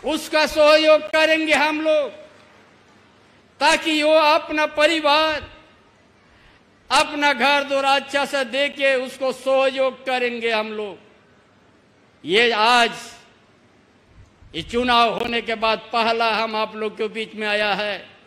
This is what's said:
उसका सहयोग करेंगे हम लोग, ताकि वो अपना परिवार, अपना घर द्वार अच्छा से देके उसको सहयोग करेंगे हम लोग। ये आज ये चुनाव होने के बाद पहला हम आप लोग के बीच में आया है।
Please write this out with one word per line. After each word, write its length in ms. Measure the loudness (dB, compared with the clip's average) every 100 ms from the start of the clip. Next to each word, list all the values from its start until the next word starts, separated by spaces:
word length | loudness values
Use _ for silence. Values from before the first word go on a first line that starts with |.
| -4
उसका 400 | -6 -2 0 0
सहयोग 600 | 4 6 6 6 4 2
करेंगे 420 | 0 2 2 2
हम 260 | 2 2 0
लोग, 300 | 0 0 -2 -10 -20 -20 -20 -20 _ _ _ _ _ _ _ _ _ _
ताकि 420 | 0 2 0 0
वो 120 | 4
अपना 520 | 4 4 2 0 -4 -2
परिवार, 720 | 0 0 2 2 2 0 -4 -10 -20 _ _ _ _ _ _ _ _ _ _ _ _ _
अपना 420 | 0 0 0 0
घर 320 | 2 2 2
द्वार 200 | 0 -2 2
अच्छा 380 | 0 0 -4 -2
से 180 | -4 -4
देके 480 | -2 -4 0 0 0
उसको 360 | -4 -6 -6
सहयोग 680 | -4 0 2 0 0 -4 -4 -6
करेंगे 440 | -4 -4 -4 -2
हम 160 | -2 -4
लोग। 280 | -8 -10 -14 _ _ _ _ _ _ _ _ _ _ _ _
ये 260 | -2 2 2
आज 380 | 2 4 4 2 -2 -18 -20 _ _ _ _ _ _ _ _ _ -20 -20 _ -14
ये 80 | -12
चुनाव 480 | -6 -4 0 2 2
होने 260 | 0 -4 -4
के 120 | -6 -2
बाद 220 | -2 -2 -2
पहला 420 | -2 0 0 0
हम 220 | 0 -2 -4
आप 200 | -6 -6
लोग 200 | -10 -6
के 100 | -8
बीच 240 | -6 -10
में 120 | -8 -4
आया 240 | -2 -2
है। 440 | -2 -4 -8 -12 -20